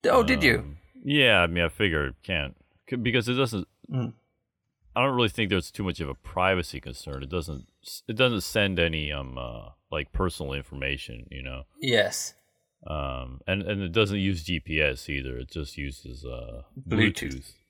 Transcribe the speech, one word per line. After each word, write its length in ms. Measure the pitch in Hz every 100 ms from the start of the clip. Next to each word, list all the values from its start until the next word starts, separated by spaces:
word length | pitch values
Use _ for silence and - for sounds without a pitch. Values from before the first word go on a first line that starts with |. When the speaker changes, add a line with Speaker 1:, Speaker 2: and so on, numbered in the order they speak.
| 233
Speaker 1:
Oh, 180 | 262
did 180 | 226 262
you? 180 | 147 110
Speaker 2:
Um, 180 | 71 73 _ -
yeah, 360 | 139 147 127 101
I 60 | 85
mean, 160 | 87
I 60 | 85
figure 380 | - 104 78 69
it 80 | 62
can't, 320 | - 87 69 - _ _ -
c-, 60 | 127
because 320 | 117 120 113
it 40 | 127
doesn't, 320 | 131 110 - _ -
Speaker 1:
Mm. 200 | 135 120 - _ _ _ _ _ _ _ -
Speaker 2:
I 60 |
don't 140 | 131 123
really 140 | 113
think 200 | - 104
there's 180 | 92 -
too 120 | -
much 160 | 98 82
of 100 | 76
a 40 | 67
privacy 680 | - - 92 95 85 67
concern. 400 | - 64 - 67
It 60 | 69
doesn't 380 | 90 82 71 64 _
s-, 180 | - - -
it 100 | 113
doesn't 240 | 127 110
send 380 | - 110 101 90
any, 320 | 85 80 73
um, 260 | 73 67 62
uh, 320 | 62 58 - - _
like, 200 | 78 71
personal 420 | - 92 - 71
information, 760 | 69 69 71 67 69 - 58 -
you 140 | 67
know? 200 | 65 65 67 _
Speaker 1:
Yes. 540 | 135 117 95 - - _ _ _ _ _ -
Speaker 2:
Um, 520 | 76 67 65 64 65 -
and, 140 | 98
and 200 | 87 101
it 80 | 92
doesn't 240 | 87 104 101
use 240 | 98 90
G 160 | 80 85
P 220 | - 76
S 260 | 76 65 -
either. 280 | 71 65 62
It 140 | 65
just 260 | 82 71 -
uses, 480 | 71 67 62 64 65
uh, 380 | 60 58 58 - - 131
Speaker 1:
Bluetooth. 260 | 104 113 - 69
Speaker 2:
Bluetooth. 180 | 65 - - _